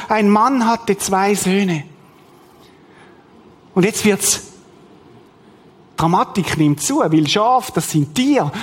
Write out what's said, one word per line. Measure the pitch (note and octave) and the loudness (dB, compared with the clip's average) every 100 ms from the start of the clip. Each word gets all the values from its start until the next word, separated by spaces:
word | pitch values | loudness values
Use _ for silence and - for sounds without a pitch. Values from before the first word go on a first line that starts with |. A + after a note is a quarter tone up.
| - | -4
„Ein | G#3+ G#3 | 0 2
Mann | G#3 A#3+ C4+ A3+ | 2 2 0 0
hatte | A3+ - G3+ | 0 -2 -4
zwei | - F#3+ G3 G3 | -2 0 0 0
Söhne.“ | F#3 G3 G3 D#3+ - - - - - - - - - - - - - - - - - - - | 0 0 0 -4 -8 -18 -20 -20 -20 -20 -20 -20 -20 -20 -20 -20 -20 -20 -20 -20 -20 -20 -6
Und | F#3 | 0
jetzt | F#3+ - G#3+ | 0 2 0
wird's, | G3+ - - - - - - - - - - - _ - - - - - - | 2 0 -4 -6 -20 -20 -20 -20 -20 -20 -20 -20 _ -20 -20 -20 -20 -16 -4
Dramatik | E3 F#3 - G3+ D#3+ - | 0 0 0 -4 -4 0
nimmt | D3+ D3 | 2 0
zu, | - C#4+ | 0 0
weil | F3+ D#3 D3 | 2 2 2
Schaf, | G#3 A3+ B3+ - | 2 2 0 0
das | - - | -6 -2
sind | D#3+ C#3+ | -2 -2
Tiere, | - C4 C4+ D3 G3 | 0 2 2 0 -4